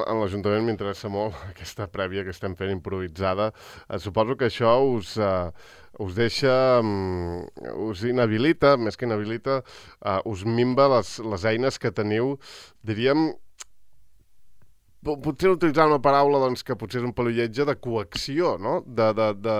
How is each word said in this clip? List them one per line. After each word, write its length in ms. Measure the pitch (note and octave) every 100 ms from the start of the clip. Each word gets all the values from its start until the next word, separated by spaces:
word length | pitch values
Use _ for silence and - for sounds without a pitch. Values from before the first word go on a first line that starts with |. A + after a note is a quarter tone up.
| -
en 140 | A2
l'Ajuntament, 420 | G2+ G2+ G2+ G#2+
m'interessa 460 | A2+ G2+ G2+ F#2+ G#2+
molt 240 | G2+ G#2+ -
<laughs> 80 | G2
aquesta 380 | - E2+ - G2
prèvia 320 | G2 F#2 G2
que 80 | F#2+
estem 240 | F2 G2 F2+
fent 160 | F#2+
improvisada. 760 | F#2+ F#2 F#2+ F#2 D#2+ F#2+ F#2 G#2+ - - - -
Eh, 100 | G2+
suposo 380 | G#2 G2+ G#2+ C3
que 80 | B2
això 240 | - A#2 A#2+ C#3
us, 300 | A#2 - A2
eh, 320 | G2+ F#2 F2 - - - - -
us 160 | G2 F#2
deixa, 640 | A#2+ - C3+ B2+ C3 B2
mm, 920 | A2 G2 F#2+ F2+ F2 F2 - - B1 A#1 G#2+
us 160 | F#2 A#2+
inhabilita, 680 | B2 A#2 G#2+ D3 D#3+ C#3+ C#3
més 180 | A2 -
que 80 | A#2+
inhabilita, 520 | G#2+ G#2 A2+ C3+ C3+ - - - _ G#2
eh, 140 | F#2+
us 220 | - F#2+ G#2+
minva 420 | A#2 B2 B2+ C#3 B2
les, 240 | G2+ -
les 240 | A2+ F#2+
eines 340 | A2 A2+ C3 -
que 140 | B2
teniu, 460 | G#2 G#2 G#2+ C3 C#3 - - - -
diríem, 520 | G#2+ G#2+ B2+ D3+ D#3+ - - - - - - - - - _ - - - - _ _ -
po-, 140 | C#3+ C#3+
potser 320 | D3 C3+ F#3+
utilitzar 360 | F3 E3+ C#3+ D#3
una 100 | D3
paraula, 380 | C#3+ C#3 C#3+ C#3+
doncs, 240 | C3 B2
que 140 | - A#2
potser 220 | A2 B2
és 60 | B2
un 40 |
pelilletge 520 | A#2+ A#2+ A#2 A#2 A2 C#3+
de 80 | C3+
coacció, 800 | B2 A2+ G2 - - C#3+ F3 F2+
no? 220 | G#2 E3+ -
De, 260 | A#2 A2
de, 140 | G#2+ A2
de, 240 | G2+ A2